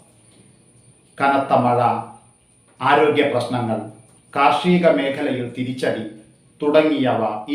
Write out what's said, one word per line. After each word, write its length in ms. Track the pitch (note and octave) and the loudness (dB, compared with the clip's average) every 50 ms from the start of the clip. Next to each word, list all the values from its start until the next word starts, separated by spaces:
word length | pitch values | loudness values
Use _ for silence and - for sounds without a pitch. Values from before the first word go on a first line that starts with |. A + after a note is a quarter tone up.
| _ _ _ _ _ _ _ _ _ _ _ _ _ _ _ _ _ _ _ _ _ _ _ - | _ _ _ _ _ _ _ _ _ _ _ _ _ _ _ _ _ _ _ _ _ _ _ -2
കനത്ത 300 | C#3 C#3 C#3 C#3 C3+ - C3+ B2+ B2 | 0 0 2 0 0 0 0 2 2
മഴ, 140 | A#2+ A#2+ A#2+ A#2+ A#2 A2+ A2+ - - - - _ _ _ _ _ _ _ _ _ _ _ - | 2 2 2 2 0 0 -2 -6 -12 -18 -20 _ _ _ _ _ _ _ _ _ _ _ -4
ആരോഗ്യ 460 | C3+ C#3 D3 D#3 D#3 C#3+ - D3 C#3 - B2 | 2 4 4 6 4 4 4 2 0 0 0
പ്രശ്നങ്ങൾ, 460 | A#2+ A#2 - B2+ A#2 A2+ A2+ A2 G#2 A2 A2 - - _ _ _ _ _ _ - | -2 -2 -2 -4 -4 -2 -2 -4 -4 -6 -10 -16 -20 _ _ _ _ _ _ -2
കാർഷിക 540 | C#3 C#3+ C#3+ - - - F3+ F3+ F3 F3 D3+ C#3+ | 0 2 2 2 2 2 2 2 4 4 2 2
മേഖലയിൽ 500 | C#3+ C#3 C3+ C3+ D3 D3 C3+ B2+ B2 A#2+ A#2 - | 2 -2 -4 -4 -4 -4 -4 -4 -6 -8 -8 -8
തിരിച്ചടി 480 | B2+ B2+ B2 - - D3+ C3+ A2 A2 G#2+ G#2+ - - - _ _ _ _ _ _ - D3+ | -8 -8 -8 -6 -4 -4 -4 -4 -6 -8 -12 -14 -18 -20 _ _ _ _ _ _ -4 -2
തുടങ്ങിയവ 580 | D3 D#3 D#3 D3+ D#3 D3 C3+ C3 B2 A2+ A2 A2 G#2+ G#2+ - - C#3+ | 2 4 4 4 4 2 0 0 0 0 0 -2 -4 -4 -6 -8 -2